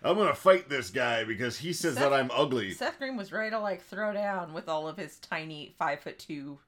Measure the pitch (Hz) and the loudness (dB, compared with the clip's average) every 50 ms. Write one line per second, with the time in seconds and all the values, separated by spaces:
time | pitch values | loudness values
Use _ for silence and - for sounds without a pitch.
0 | - 151 180 214 202 160 139 - - 190 190 180 180 - 143 131 117 92 95 131 | 0 2 4 4 4 2 2 6 8 8 8 8 6 0 -2 -2 -2 -2 0 0
1 | 123 120 117 113 110 110 110 98 123 120 117 - 135 175 165 - - 165 131 123 | 2 2 2 2 0 0 -2 -2 -2 -2 -4 -4 -4 -4 -4 -2 0 0 2 4
2 | 147 139 139 135 127 123 120 131 151 139 127 117 101 95 87 - - 320 - - | 4 4 4 4 2 2 4 2 4 4 2 0 0 -2 -4 -4 -4 -4 -4 -4
3 | 277 262 262 220 196 196 - 214 220 214 220 220 208 202 185 175 - - 190 190 | -6 -8 -6 -8 -8 -6 -4 -4 -4 -2 -2 -2 -2 -2 -4 -4 -8 -10 -6 -4
4 | 214 208 202 208 208 202 196 185 175 156 156 165 - 165 160 156 156 160 156 202 | -2 -2 -2 -2 -2 -2 -2 -4 -4 -6 -8 -8 -6 -4 -4 -2 -4 -4 -6 -8
5 | 165 147 - - - - 170 160 156 160 156 151 147 - - - 170 147 143 143 | -10 -10 -12 -14 -10 -8 -6 -6 -6 -8 -10 -12 -12 -12 -6 -4 -2 -2 -2 -2
6 | - 151 - - - - 156 143 139 143 143 139 _ | -6 -10 -14 -12 -12 -10 -10 -10 -10 -10 -14 -16 _